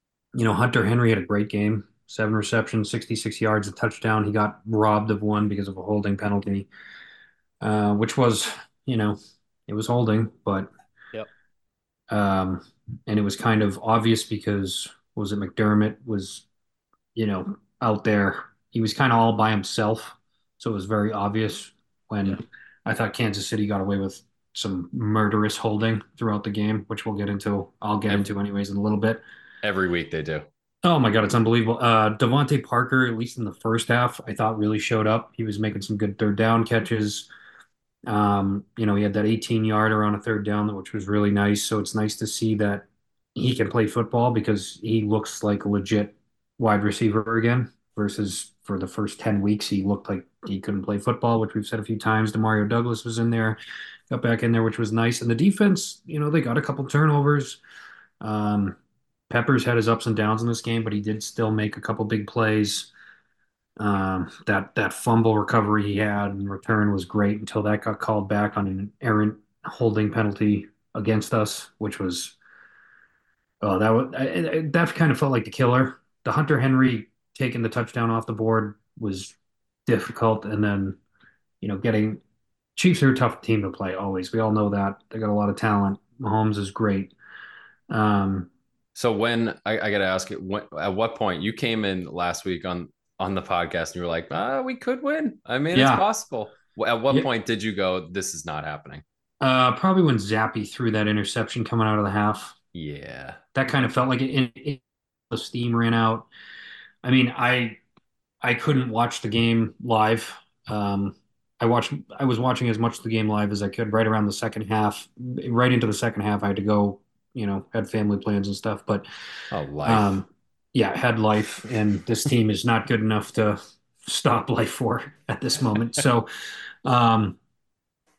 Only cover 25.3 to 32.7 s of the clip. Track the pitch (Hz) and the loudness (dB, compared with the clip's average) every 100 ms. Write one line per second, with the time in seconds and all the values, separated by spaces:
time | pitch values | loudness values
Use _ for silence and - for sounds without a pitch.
25.3 | 107 107 - 113 104 113 110 - - 113 | 2 0 -2 -2 0 0 -2 -6 -6 -4
26.3 | 104 104 104 107 107 - 107 113 104 101 | -2 -4 -2 -2 -2 -4 -8 -6 -4 -4
27.3 | 98 104 101 95 - 107 104 107 101 98 | -4 -2 -4 -4 -8 -4 -2 2 0 0
28.3 | 101 101 101 101 98 104 104 110 113 - | -4 -4 -4 -4 -2 0 2 0 0 -8
29.3 | - - - 104 95 92 87 78 80 78 | -20 -20 -8 -4 0 0 0 -2 -6 -4
30.3 | 78 - _ _ _ 180 160 113 110 101 | -6 -8 _ _ _ 2 4 4 4 2
31.3 | 120 113 117 113 117 120 110 107 107 120 | 2 4 4 2 2 4 4 4 2 2
32.3 | 135 135 143 - | 2 2 0 0